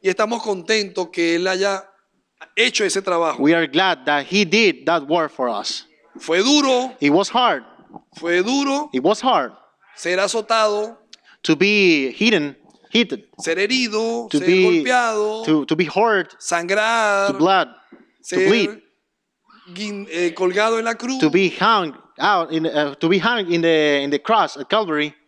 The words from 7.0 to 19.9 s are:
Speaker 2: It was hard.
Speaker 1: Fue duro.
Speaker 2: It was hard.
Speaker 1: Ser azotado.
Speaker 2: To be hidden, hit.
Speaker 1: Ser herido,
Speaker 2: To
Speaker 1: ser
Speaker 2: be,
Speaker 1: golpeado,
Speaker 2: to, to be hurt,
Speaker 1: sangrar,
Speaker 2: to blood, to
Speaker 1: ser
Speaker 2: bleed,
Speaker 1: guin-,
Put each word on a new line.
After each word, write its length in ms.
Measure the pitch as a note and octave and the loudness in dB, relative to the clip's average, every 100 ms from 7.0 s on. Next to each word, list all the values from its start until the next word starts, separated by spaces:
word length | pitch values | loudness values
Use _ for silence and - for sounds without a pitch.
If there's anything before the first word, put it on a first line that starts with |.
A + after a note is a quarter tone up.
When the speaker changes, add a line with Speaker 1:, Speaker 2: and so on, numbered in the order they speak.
Speaker 2:
It 100 | C#3+ | 2
was 180 | D3+ G3 | 2 2
hard. 360 | A#3 B3 G3+ A#2 - _ - _ - | 0 0 0 -6 -20 _ -20 _ -10
Speaker 1:
Fue 260 | E3+ F3 | -2 0
duro. 460 | G3 C4+ C#4 C#4 D4 | 0 0 0 -2 -4
Speaker 2:
It 80 | C3 | -2
was 180 | C#3+ G#3+ | 0 0
hard. 320 | B3+ G#3+ B2+ - _ _ _ | 0 0 -2 -10 _ _ _
Speaker 1:
Ser 220 | - E3+ F3+ | -12 -4 -2
azotado. 760 | G3+ A3+ G#3+ A3+ G#3+ G#3 G#3+ A#3 _ - _ _ | -2 -4 -2 0 0 0 -6 -10 _ -20 _ _
Speaker 2:
To 120 | - | -2
be 560 | D#3 G3 G#3 F#3+ D#3 C3 | 2 4 4 4 4 0
hidden, 460 | A#2 G#3+ G#3 D3 C#3 _ _ _ | 0 2 2 -2 -8 _ _ _
hit. 220 | A3 A#3 A#2 - _ | -2 0 -4 -12 _
Speaker 1:
Ser 160 | - | -6
herido, 760 | E3 G#3 B3+ B3 G#3+ A3+ A#3 A#3 | -4 -2 -2 -2 -2 -4 -4 -2
Speaker 2:
To 80 | G3 | -2
Speaker 1:
ser 80 | F3+ | 2
Speaker 2:
be, 360 | F#3 F#3 E3+ | 4 4 2
Speaker 1:
golpeado, 600 | D#3 B3+ A#3+ G#3+ G#3 A3 | 2 0 0 -2 -4 -4
Speaker 2:
to, 200 | A3+ D#3 C#3 | 0 0 0
to 100 | D#3 | -2
be 80 | |
hurt, 500 | E3 F#3 A3+ G#3 F3 - | -2 0 2 2 -2 -10
Speaker 1:
sangrar, 880 | - E3+ F3 G3+ A3 A#3 G#3+ G3+ G3 | -6 -6 -2 -2 0 0 0 0 -2
Speaker 2:
to 60 | |
blood, 340 | G3 E3 F#3+ C#3+ | 0 2 2 0
to 280 | - _ - _ _ | -6 _ -20 _ _
Speaker 1:
ser 260 | - F3+ F#3 | -6 0 2
Speaker 2:
bleed, 340 | A3+ G3 G#3+ _ _ _ _ _ _ _ _ - | 4 2 -4 _ _ _ _ _ _ _ _ -20
Speaker 1:
guin-, 360 | F3 G#3 | -12 -10